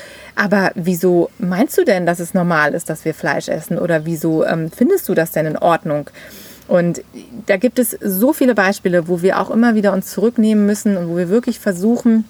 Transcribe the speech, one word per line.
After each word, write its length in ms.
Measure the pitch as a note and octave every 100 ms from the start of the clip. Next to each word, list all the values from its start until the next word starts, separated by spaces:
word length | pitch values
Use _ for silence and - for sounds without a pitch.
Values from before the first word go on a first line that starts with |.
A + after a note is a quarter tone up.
| - - - -
„Aber 360 | G#3 G3+ F#3 -
wieso 540 | E3+ E3+ F#3 F3 E3 -
meinst 380 | F3+ F#3 C#4 -
du 80 | D#4+
denn, 200 | F#3 F3
dass 140 | F3
es 140 | E3+
normal 400 | F#3 F3 D#3 D3
ist, 160 | E3+ -
dass 160 | D#3 D#3+
wir 80 |
Fleisch 340 | D3+ D#3+ D3+ -
essen? 320 | E3 - F3
Oder 260 | F3 D#3+ D#3
wieso, 380 | D#3+ E3 D#3+ -
ähm, 240 | D#3+ D#3+ -
findest 320 | C4+ F#4+ -
du 40 |
das 180 | E3+ E3
denn 140 | E3 D#3
in 120 | D3+
Ordnung?“ 520 | F3 E3 E3 D3 - - - - - - -
Und 340 | F3+ F3 - - A2+ E2 A#2+ -
da 120 | G3
gibt 220 | A#3+ -
es 120 | A#3
so 420 | - G#3 F#3 B3+
viele 220 | D#4 B3+ G#3+
Beispiele, 520 | F#3+ G3+ F#3+ F3 E3
wo 140 | F3
wir 180 | F#3 -
auch 120 | G3+
immer 240 | A3 A#3+ G#3+
wieder 180 | G3+
uns 180 | F#3+ -
zurücknehmen 540 | - A3 A#3+ G#3+ G#3+ G3+
müssen 320 | G#3 G#3+ G3
und 120 | E3+
wo 80 | E3+
wir 120 | E3+
wirklich 300 | A3 B3 -
versuchen 640 | G#3 F3 G#3 A#3+ A#3 A3+ A3